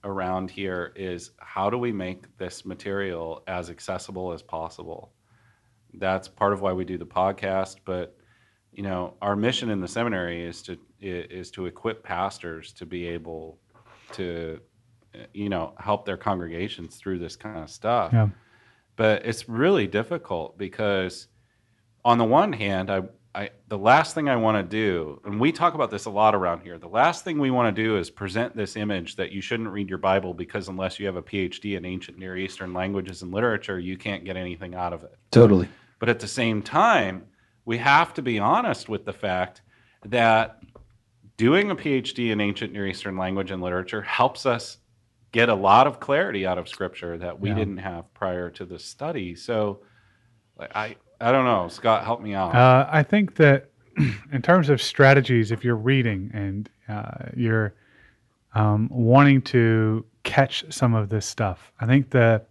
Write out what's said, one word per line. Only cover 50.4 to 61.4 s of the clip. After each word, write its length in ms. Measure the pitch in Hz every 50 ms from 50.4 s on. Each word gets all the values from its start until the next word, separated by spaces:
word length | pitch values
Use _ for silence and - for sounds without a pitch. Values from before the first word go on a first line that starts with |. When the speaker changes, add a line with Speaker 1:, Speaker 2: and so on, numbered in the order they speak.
| _ _ _
Speaker 1:
like, 180 | - - - -
I, 220 | 104 107 113 113 _ _ _ _ _
I 120 | 123 117
don't 120 | 131 135 127
know. 240 | 123 113 98 87 85
Scott, 360 | - - - 113 110 101 -
help 180 | 107 120 -
me 100 | 104 107
out. 220 | 101 98 95 85 -
Speaker 2:
Uh, 320 | 123 123 127 127 131 139 -
I 120 | 156 156
think 320 | 143 - - 214 202 - -
that 340 | - 156 143 139 139 - _ _ _
<clears throat> 500 | _ _ _ - 147 123 104 - - -
in 80 | 143 131
terms 280 | - - 175 185 156 139
of 100 | 143 120
strategies, 680 | - - - - 139 135 139 139 127 120 123 117 110 104
if 120 | 117 107 -
you're 120 | 123 117
reading 540 | 107 107 127 139 135 120 117 104 95 95 104
and, 380 | - 107 101 101 95 101 104 - _ _ _ -
uh, 380 | 107 104 - - - - - - -
you're, 380 | 127 120 113 110 110 107 101 - _ _ _ _ _ _ _ _ _ _ _ _ _ _ _ -
um, 340 | 113 107 107 104 104 110 -
wanting 520 | - 123 117 113 120 139 143 143 139 135
to 600 | - - - 123 117 113 113 110 110 110 110 110 - _ _ _
catch 420 | _ - - - 131 120 - - - 156
some 220 | - - 135 120 113
of 140 | 110 104 98
this 180 | 110 107 -
stuff, 460 | - - -